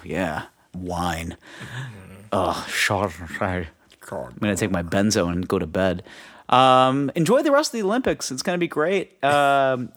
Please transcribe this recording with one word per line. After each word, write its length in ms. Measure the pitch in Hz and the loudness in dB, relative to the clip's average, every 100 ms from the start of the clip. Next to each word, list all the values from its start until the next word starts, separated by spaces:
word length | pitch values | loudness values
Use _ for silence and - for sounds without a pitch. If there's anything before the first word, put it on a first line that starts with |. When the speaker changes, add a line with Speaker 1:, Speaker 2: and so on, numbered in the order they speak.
Speaker 1:
yeah. 400 | - 80 87 76 - _ _ | -8 -4 -2 -4 -8 _ _
Wine. 640 | 90 90 87 87 82 82 - - - | -10 -6 -2 -2 -4 -6 -10 -18 -18
Speaker 2:
Mm-hmm. 600 | - 123 131 101 90 95 - | -12 -12 -12 -14 -18 -20 -4
Speaker 1:
Oh, 340 | 98 80 - - | 0 0 -2 -4
Chardonnay. 1000 | - - 98 98 87 82 - 98 90 82 - _ - | -2 0 2 0 -4 -12 -4 -2 -2 -6 -14 _ -20
Speaker 2:
Chardonnay. 260 | - 87 64 | -12 -10 -10
Speaker 1:
I'm 60 | - | -4
gonna 160 | 104 95 | -2 0
take 160 | 104 | 0
my 100 | 90 | 0
benzo 460 | 85 98 104 104 87 | 0 2 2 2 2
and 160 | 87 - | 0 -2
go 120 | 98 | -2
to 80 | 80 | -2
bed. 360 | 92 95 90 - - - - - | 0 0 -2 -8 -20 -20 -20 2
Um, 640 | 127 131 127 131 135 139 170 | 6 8 6 6 2 -2 0
enjoy 260 | 160 262 | 2 4
the 100 | 311 | 4
rest 220 | 277 311 | 2 2
of 60 | 233 | -2
the 40 | 190 | -2
Olympics. 460 | 247 226 156 - | 0 -2 -4 -6
It's 120 | 131 | -6
gonna 140 | 196 180 | -4 -2
be 100 | 170 | -2
great. 520 | 151 160 196 - _ | -2 0 -2 -4 _
Um, 680 | 139 147 139 139 135 127 120 | 2 4 4 4 2 0 -4